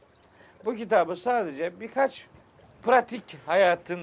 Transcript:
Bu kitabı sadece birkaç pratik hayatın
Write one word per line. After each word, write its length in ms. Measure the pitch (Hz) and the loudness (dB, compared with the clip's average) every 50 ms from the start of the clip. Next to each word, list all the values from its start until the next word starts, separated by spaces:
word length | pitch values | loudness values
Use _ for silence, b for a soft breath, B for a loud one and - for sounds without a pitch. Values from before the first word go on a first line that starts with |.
| _ _ _ _ _ b b b b b b b - | _ _ _ _ _ b b b b b b b -8
Bu 100 | 214 247 | -6 -6
kitabı 400 | 214 233 185 214 190 170 160 170 | -6 -2 2 2 2 2 2 -4
sadece 640 | 160 - 240 247 240 202 160 139 135 165 175 180 185 | -6 -4 -2 -2 0 -2 -4 -6 -6 -8 -8 -8 -12
birkaç 480 | 214 226 - 262 269 269 - - - - _ - _ _ _ _ - _ _ _ - | -16 -8 -2 0 0 0 -2 -6 -16 -20 _ -20 _ _ _ _ -20 _ _ _ 0
pratik 540 | 233 254 254 240 - 233 233 - - - 143 - | 4 4 4 4 2 -6 -12 -14 -16 -20 -16 -6
hayatın 540 | 151 165 190 196 180 170 170 - - 175 175 | -2 2 4 4 4 2 0 -4 -8 -10 -10